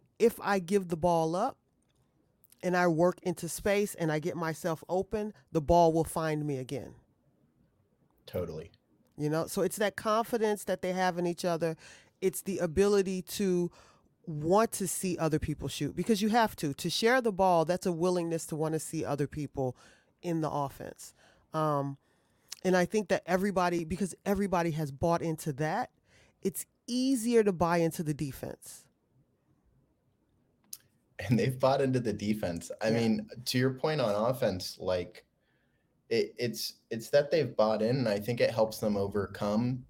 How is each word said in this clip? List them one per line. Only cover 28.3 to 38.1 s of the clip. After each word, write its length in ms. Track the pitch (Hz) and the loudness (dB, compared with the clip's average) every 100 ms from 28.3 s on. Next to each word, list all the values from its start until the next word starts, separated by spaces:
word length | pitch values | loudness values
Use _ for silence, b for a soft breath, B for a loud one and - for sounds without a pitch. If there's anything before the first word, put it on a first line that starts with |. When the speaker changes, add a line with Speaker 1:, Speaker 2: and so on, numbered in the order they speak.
| - - - - - - _ _ _ _ _ _ _ _ _ _ _ _ _ _ _ _ _ _ - _ _ _ - | -6 -10 -12 -16 -20 -20 _ _ _ _ _ _ _ _ _ _ _ _ _ _ _ _ _ _ -20 _ _ _ -12
Speaker 2:
And 180 | - 110 | -2 0
they've 200 | 120 127 | 0 2
bought 220 | 131 139 | 2 2
into 180 | 135 127 | 2 0
the 140 | 110 | -2
defense. 580 | 101 104 107 90 82 - - | -4 -4 -2 -4 -6 -10 -4
I 80 | 110 | -2
Speaker 1:
Yeah. 80 | 117 | 2
Speaker 2:
mean, 300 | 113 107 - - - | 2 0 -4 -10 -4
to 120 | 127 | 0
your 160 | 127 | 0
point 280 | 131 156 151 | 0 -2 0
on 280 | 113 104 117 | 0 2 0
offense, 480 | 127 110 92 - - | 0 -2 -2 -8 -6
like, 460 | 87 92 85 - _ _ _ _ _ _ _ _ _ | -2 -2 -4 -12 _ _ _ _ _ _ _ _ _
it, 260 | 117 - - | 0 0 -2
it's, 440 | 120 107 - - _ | -4 -4 -10 -12 _
it's 180 | 113 - | -10 2
that 200 | 143 147 | 2 4
they've 240 | 165 123 - | 2 2 2
bought 260 | 107 107 | 2 4
in, 160 | 107 135 | 2 2
and 120 | |
I 100 | 113 | 0